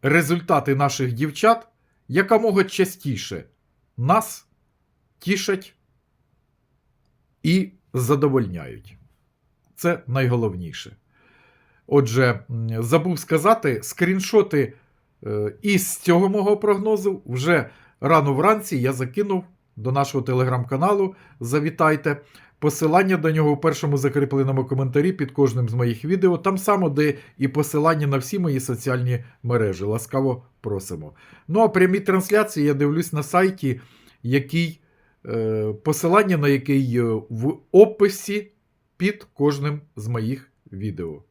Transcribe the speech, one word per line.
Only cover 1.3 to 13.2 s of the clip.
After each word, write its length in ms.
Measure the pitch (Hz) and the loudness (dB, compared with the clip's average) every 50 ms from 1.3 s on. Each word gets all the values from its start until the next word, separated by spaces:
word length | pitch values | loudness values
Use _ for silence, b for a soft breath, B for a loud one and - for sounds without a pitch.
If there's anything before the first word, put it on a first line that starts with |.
| 143 - - 220 233 233 - _ _ _ _ _ _ _ _ _ | -4 0 2 2 2 2 -2 _ _ _ _ _ _ _ _ _
якомога 560 | 127 165 196 196 233 214 226 226 196 196 190 | -2 -2 2 4 2 2 2 2 2 2 0
частіше 800 | 190 - - 185 185 - - - 143 127 98 - - 98 82 - _ _ _ _ _ _ _ _ _ _ | 0 0 -2 -2 -2 -2 -8 -6 -6 -6 -6 -8 -10 -10 -12 -12 _ _ _ _ _ _ _ _ _ _
нас 500 | - 120 135 190 220 208 - - - _ _ _ _ _ _ _ _ _ _ _ _ _ _ _ _ | -6 0 2 2 2 0 -4 -12 -16 _ _ _ _ _ _ _ _ _ _ _ _ _ _ _ _
тішать 560 | - 170 202 190 190 - 196 190 190 - _ _ _ _ _ _ _ _ _ _ _ _ _ _ _ _ _ _ _ _ _ _ _ _ _ _ _ _ _ _ _ _ _ _ _ | -4 -2 -2 -2 -2 -4 -4 -4 -6 -14 _ _ _ _ _ _ _ _ _ _ _ _ _ _ _ _ _ _ _ _ _ _ _ _ _ _ _ _ _ _ _ _ _ _ _
і 300 | 151 170 190 185 190 _ _ _ _ _ | 2 2 2 2 -2 _ _ _ _ _
задовольняють. 1040 | 127 123 120 147 143 139 147 135 131 117 95 90 85 73 65 57 53 - - - - _ _ _ _ _ _ _ _ _ _ _ _ _ _ _ | -4 0 0 2 2 2 2 2 0 -2 -2 -6 -10 -12 -14 -16 -18 -20 -20 -20 -20 _ _ _ _ _ _ _ _ _ _ _ _ _ _ _
Це 280 | - - 170 175 170 - | -4 -2 -2 -2 -2 -4
найголовніше. 920 | - 120 135 131 123 123 123 113 107 90 90 90 82 - - - - 107 _ _ b b b b b b b b b b b b b b b b | -4 -2 0 2 2 2 2 0 -2 -4 -6 -10 -12 -12 -14 -16 -16 -20 _ _ b b b b b b b b b b b b b b b b
Отже, 540 | - - 143 135 117 110 123 131 123 120 - - _ | 2 2 2 2 4 2 2 2 2 0 -2 -6 _
м, 320 | 127 113 113 113 113 113 117 | -8 -6 -6 -6 -4 -4 -2
забув 360 | 113 139 170 151 185 180 | 2 2 2 2 2 -4
сказати, 600 | 151 | -4